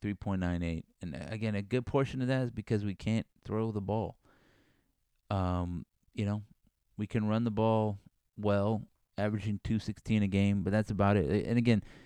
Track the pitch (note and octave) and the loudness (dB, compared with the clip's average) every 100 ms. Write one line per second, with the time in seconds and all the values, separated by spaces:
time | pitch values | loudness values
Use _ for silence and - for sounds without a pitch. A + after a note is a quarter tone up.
0 | G#2+ G2+ - F#2+ F2+ F2 E2+ E2 - _ | -6 -6 -4 -2 0 -2 -2 -4 -8 _
1 | F2+ C2+ - A2 A2 G2+ G2+ B2+ B2 C#3 | -12 -10 -10 -6 -4 -4 -2 -4 -2 -2
2 | C3+ C3 B2+ C3 B2+ - - A2 G#2 F#2 | -2 -2 -2 0 -2 -4 -2 -2 -2 -4
3 | - A2 - _ - G#2+ A2+ G#2 G2+ G#2+ | -2 -2 -2 _ -6 -4 -2 -4 -4 -2
4 | F#2 - _ _ _ _ _ _ _ _ | -4 -8 _ _ _ _ _ _ _ _
5 | _ _ - G2+ F2+ F2+ F2 F2 - _ | _ _ -6 -2 0 0 -2 -4 -8 _
6 | _ - G2+ G#2 G2+ _ _ _ _ - | _ -6 -4 -4 -8 _ _ _ _ -8
7 | G#2 A#2 G#2+ A2 A#2+ G#2+ A2 A2 G#2+ G2+ | -4 -2 0 0 0 2 2 4 2 -2
8 | - _ _ - G#2 G2+ G2+ A2 - _ | -10 _ _ -4 0 2 2 0 -4 _
9 | _ - G#2 G#2+ G#2 G2+ - A2 - G#2+ | _ -4 -2 -2 -2 -4 -2 -2 -2 -8
10 | - A2 G2+ G2 G2+ G2+ F#2 G#2 G#2+ G2+ | 0 2 2 4 4 2 2 2 2 2
11 | G2+ G#2 D2 G2 - A#2+ A#2+ A2 - - | 4 4 4 2 2 2 4 4 2 -10